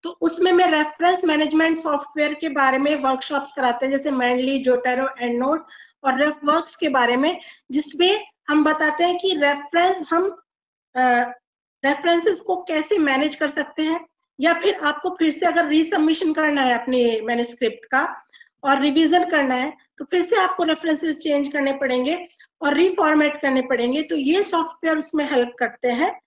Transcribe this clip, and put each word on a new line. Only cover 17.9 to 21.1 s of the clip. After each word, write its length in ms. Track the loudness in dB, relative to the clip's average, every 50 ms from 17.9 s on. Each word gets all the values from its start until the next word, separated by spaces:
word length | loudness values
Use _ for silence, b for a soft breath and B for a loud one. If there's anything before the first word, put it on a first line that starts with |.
| -2 0 0 -2 -6 B B B B B B B B _ 0
और 160 | 0 0 2
रिवीजन 500 | 2 2 4 4 4 4 4 2 2 2
करना 260 | 0 0 2 2 0
है, 180 | -2 -2 -4 -8 b b b _ -18
तो 80 | -10
फिर 160 | -2 -2 -2
से 140 | 0 2 2
आपको 280 | 2 2 0 0 0 0
रेफरेंसेस 540 | 0 0 -2 0 -2 -2 0 -2 -4